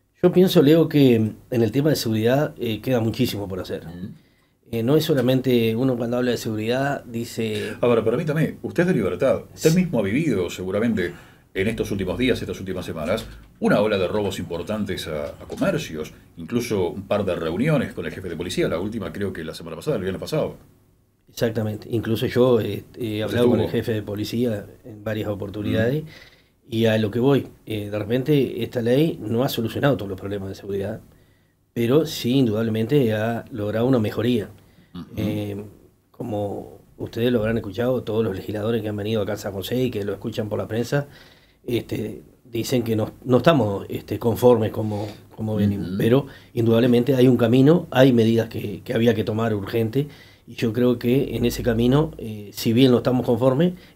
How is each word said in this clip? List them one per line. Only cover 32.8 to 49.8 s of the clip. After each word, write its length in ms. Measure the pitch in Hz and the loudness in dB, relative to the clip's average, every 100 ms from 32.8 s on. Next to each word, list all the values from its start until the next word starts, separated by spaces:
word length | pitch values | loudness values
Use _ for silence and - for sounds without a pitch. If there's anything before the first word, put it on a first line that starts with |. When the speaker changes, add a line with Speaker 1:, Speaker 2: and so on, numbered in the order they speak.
| 117 147 117 | 2 2 2
Speaker 1:
ha 300 | 107 113 117 - | 0 -2 -4 -8
logrado 340 | 113 104 107 123 | -6 -4 0 2
una 140 | 131 | 2
mejoría. 500 | 107 - 117 120 92 - _ _ _ | 0 0 0 0 -2 -12 _ _ _
Speaker 2:
Ujú. 120 | - - 113 | -18 -12 -6
Speaker 1:
Eh, 480 | 104 104 101 101 104 - - _ _ | -4 -4 -6 -8 -12 -18 -20 _ _
como 680 | - 120 104 101 101 - - - - | -12 -8 -4 -4 -8 -12 -18 -20 -12
ustedes 340 | 107 117 123 | -10 -2 0
lo 60 | 120 | 0
habrán 180 | 110 113 | -2 -2
escuchado, 460 | 101 95 120 127 | -4 -4 -2 -2
todos 200 | 113 107 | -2 -2
los 100 | 110 95 | -2 -4
legisladores 460 | 98 104 110 117 | -8 -6 -4 -4
que 60 | 104 | -4
han 80 | 104 | -6
venido 260 | 104 110 | -4 -2
acá 120 | 101 | -4
a 40 | 104 | -6
San 140 | 104 | -8
José 320 | 95 92 123 | -8 -4 -2
y 80 | 127 | -2
que 140 | 107 101 | -2 -6
lo 80 | |
escuchan 340 | 98 120 107 104 | -6 -6 -6 -4
por 100 | 104 | -6
la 120 | 98 | -4
prensa, 380 | 110 117 143 139 - - _ _ _ - | -4 -2 -2 -4 -12 -20 _ _ _ -4
este, 540 | 120 - - 113 - - _ 123 | -4 -4 -6 -6 -10 -18 _ -10
dicen 380 | 113 113 127 | -6 -2 0
que 120 | 113 107 | 0 -2
no, 160 | 107 - - | -2 -6 2
no 120 | 123 | 4
estamos, 480 | 117 156 107 98 - | 6 4 2 -2 -6
este, 300 | 110 - 104 | -10 -6 -2
conformes 520 | 120 98 123 117 104 | 0 4 6 6 2
como, 360 | - 107 104 107 - - - | -2 -4 -4 -8 -12 -18 -8
como 200 | 110 107 | -4 2
venimos, 340 | 101 98 85 | 2 0 -4
Speaker 2:
Ujú. 80 | 98 | 0
Speaker 1:
pero 300 | 110 131 139 - - | 4 4 2 -8 -8
indudablemente 600 | 120 113 113 127 120 120 127 | 0 4 4 6 4 4 6
hay 120 | 127 | 6
un 80 | 120 | 6
camino, 520 | 113 127 135 175 - | 6 6 6 6 4
hay 220 | 127 135 | 6 6
medidas 340 | 117 110 113 113 | 6 6 4 0
que, 340 | - 104 90 - | -4 -8 -8 -4
que 80 | |
había 200 | 113 117 | 2 2
que 120 | 110 107 | 2 0
tomar 280 | 110 113 | -2 -2
urgente, 540 | 104 98 117 | -2 -2 -2